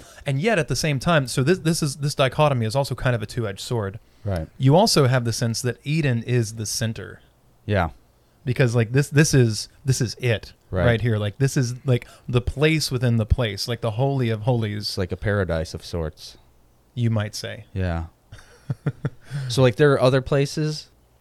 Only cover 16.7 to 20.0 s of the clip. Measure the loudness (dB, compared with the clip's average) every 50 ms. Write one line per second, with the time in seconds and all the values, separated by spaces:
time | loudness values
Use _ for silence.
16.7 | _ _ _ _ _ -2 0 0 0 0 -2 -4 -8 -10 -10 -10 -12 -14 -16 -10
17.7 | -6 -4 -2 -2 -2 -4 -6 -8 -12 _ _ _ -20 -20 -20 -20 -20 -14 _ -10
18.7 | -10 -6 -6 -8 -6 -6 -8 -10 -10 -12 -14 -12 -10 -10 -8 -4 2 4 4 4
19.7 | 4 4 4 4 6 4